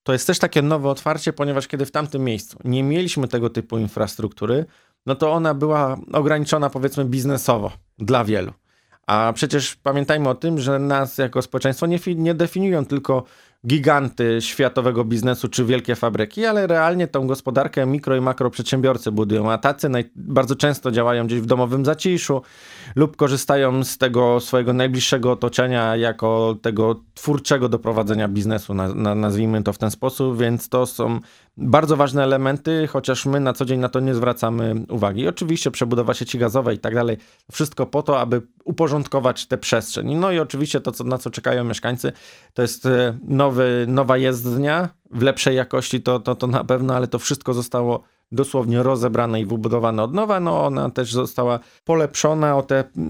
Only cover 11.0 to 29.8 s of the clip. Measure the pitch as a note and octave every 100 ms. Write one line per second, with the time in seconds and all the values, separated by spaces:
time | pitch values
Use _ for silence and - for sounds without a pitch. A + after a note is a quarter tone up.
11 | C3+ - B2+ C3+ - C3 C3+ B2+ E3+ F3
12 | F3+ E3 E3 E3 E3+ F#3 G3 E3 C3 C#3
13 | C#3 C3 - _ _ _ A#2+ D3 D3 C#3+
14 | B2+ - A#2 A2+ A2+ - B2 C3 B2 A#2
15 | A2+ A#2 B2+ B2 A#2 - A#2 B2+ B2 A2+
16 | A#2 G#2 G#2+ G#3 A3+ G#3 F#3 E3 D#3+ F3+
17 | E3+ C3+ C3 C3+ C3+ C3 C#3+ C#3+ C3 C#3+
18 | C#3+ C3 B2+ B2 B2 - A#2+ C3+ C3 B2
19 | A2 G#2+ G#2 G#2+ A2 A2+ C#3 C#3+ D3 B2
20 | A#2 - - C3 B2 C3+ D3 C3+ B2+ A#2
21 | A#2+ A#2+ A2+ A#2+ A#2 B2+ A#2+ C3+ C3+ D#3
22 | F#3 E3+ - C3+ - - - - B2 C3
23 | D3+ - C#3+ C3+ - C#3 C3 C3 B2+ -
24 | C3 A#2+ A#2+ A#2+ - B2+ A#2+ B2 C3 B2+
25 | - C3+ B2 A#2+ A#2+ - B2+ B2 A2+ A2+
26 | A#2 A2 A2+ A2+ A2+ G#2+ A#2 G#2+ A2 A2+
27 | - - D3+ C#3 - C#3 B2 A2+ A2+ A2
28 | G#2 G#2+ G#2 G2+ G#2+ A2 - G2 F#2+ G2
29 | G#2 G#2 G#2+ G2+ A2 A2 G#2 -